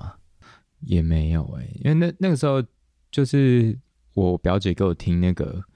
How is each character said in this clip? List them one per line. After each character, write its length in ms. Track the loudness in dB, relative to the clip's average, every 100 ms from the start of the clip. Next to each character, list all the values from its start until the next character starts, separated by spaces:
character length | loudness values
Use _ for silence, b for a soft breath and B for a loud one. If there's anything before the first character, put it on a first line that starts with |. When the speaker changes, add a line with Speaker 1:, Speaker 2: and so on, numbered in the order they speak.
Speaker 1:
吗？ 140 | -12 -18 _ _ B B B -14
Speaker 2:
也 200 | -2 0
没 300 | 2 0 0
有 140 | -2 -4
欸， 260 | -10 -14 -6
因 60 | 0
为 40 |
那， 180 | 2 0 0
那 100 | -2
个 80 | 0
时 80 | 0
候 160 | 0 -4 _ _ _ _
就 140 | -2
是 540 | 0 2 4 4 2 -2 -10 _ _
我 220 | 0 0 2
表 200 | 0 0
姐 160 | 0
给 100 | 0
我 80 | 0
听 280 | 0 0 0
那 120 | 2
个 300 | 0 -4 -8 -14